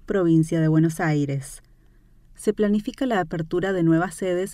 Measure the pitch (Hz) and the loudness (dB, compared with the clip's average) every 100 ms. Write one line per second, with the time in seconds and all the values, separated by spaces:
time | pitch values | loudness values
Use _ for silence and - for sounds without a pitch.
0 | - 208 170 165 160 165 156 156 165 160 | -4 0 4 4 2 0 2 4 2 0
1 | 170 151 143 139 135 - _ _ _ _ | -2 0 -2 -4 -8 -18 _ _ _ _
2 | _ _ _ - - 208 208 214 226 - | _ _ _ -8 -4 0 0 0 -2 -6
3 | 262 214 170 170 160 175 190 190 165 160 | -2 0 -2 -4 -4 -2 -2 0 4 4
4 | 185 - 190 180 196 | 2 -4 -4 -2 -4